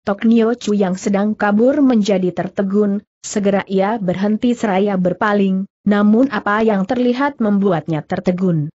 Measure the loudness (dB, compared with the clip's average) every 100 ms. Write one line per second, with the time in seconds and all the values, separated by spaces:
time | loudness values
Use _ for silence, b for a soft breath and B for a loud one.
0 | -6 -2 2 4 2 -2 -2 0 0 -2
1 | -2 0 -2 -2 0 2 2 4 2 2
2 | 2 0 0 -4 -6 -4 -2 0 0 -2
3 | _ _ -8 -2 0 -2 -2 -2 0 -2
4 | -4 -2 -2 0 0 0 0 0 0 0
5 | -2 0 0 0 0 -2 -6 _ 0 2
6 | 4 4 2 0 -2 0 0 0 -2 0
7 | 0 0 -2 -2 0 0 0 -2 -2 -6
8 | -4 -4 -2 -2 0 0 -4